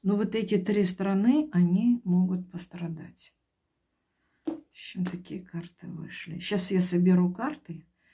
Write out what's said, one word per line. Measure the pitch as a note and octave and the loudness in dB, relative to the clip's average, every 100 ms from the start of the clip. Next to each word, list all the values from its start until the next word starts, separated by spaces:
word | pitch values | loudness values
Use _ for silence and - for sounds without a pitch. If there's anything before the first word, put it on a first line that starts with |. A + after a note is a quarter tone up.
Но | F#3+ G3+ | -2 0
вот | G#3+ | 0
эти | A3+ G#3+ G#3 | -2 0 0
три | F3+ G#3 F#3+ | 2 2 0
страны, | F#3 F#3+ G3 G#3+ D4 D4+ | 0 0 2 4 4 2
они | F3+ F3 F#3 A#3+ A#3+ | 2 4 4 2 2
могут | F#3 F3+ F#3 F3+ - | 2 2 2 0 -6
пострадать. | E3+ - F3 E3+ D#3+ C#3+ - - _ _ _ _ _ _ _ _ _ _ _ - | -14 -14 -10 -10 -10 -14 -20 -20 _ _ _ _ _ _ _ _ _ _ _ -10
В | - - | -10 -12
общем, | - - F#3+ | -20 -12 -8
такие | F3+ F3+ - F#3+ | -6 -8 -12 -14
карты | - E3+ E3+ _ - | -12 -12 -12 _ -16
вышли. | D#3+ D#3+ - - F3 | -14 -14 -14 -14 -10
Щас | - G#3 - | -4 -4 0
я | F#3 | 0
соберу | F3+ F3 F3+ F3+ F3+ | 2 4 6 6 4
карты. | F3+ B3+ D4 - D#3+ - _ _ | 0 -8 -8 -14 -16 -18 _ _